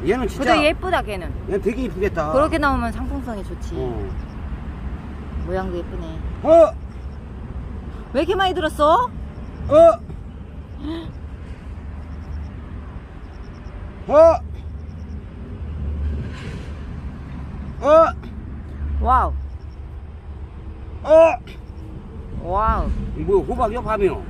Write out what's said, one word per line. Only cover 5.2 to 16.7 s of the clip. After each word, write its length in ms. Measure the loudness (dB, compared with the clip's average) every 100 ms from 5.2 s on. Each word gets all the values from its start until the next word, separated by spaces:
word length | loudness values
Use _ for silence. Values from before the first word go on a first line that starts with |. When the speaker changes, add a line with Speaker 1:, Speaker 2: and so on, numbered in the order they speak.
| -8 -6 -4
Speaker 2:
모양도 320 | -2 -2 -6
예쁘네. 400 | -6 -8 -8 -8 -8 -4
Speaker 1:
어? 280 | 6 10 10 6 -10 -10 -10 -12 -12 -12 -10 -8 -8 -10 -10 -12 -4
Speaker 2:
왜 80 | 0
이렇게 140 | 2 4
많이 180 | 2
들었어? 500 | 2 -2 4 6 6 4 -4 -10 -10 -12 -8 4
Speaker 1:
어? 320 | 10 10 10 -2 -12 -12 -14 -14 -14 -12 -10 -8 -8 -8 -10 -10 -12 -12 -12 -12 -12 -10 -10 -10 -10 -8 -8 -8 -10 -10 -10 -10 -12 -14 -16 -16 -14 -14 -12 -12 -12 -12 -12 4
어? 320 | 8 10 8 0 -10 -10 -10 -10 -12 -10 -10 -12 -12 -12 -10 -8 -6 -4 -2 -2 -2 -4 -8 -8 -8 -8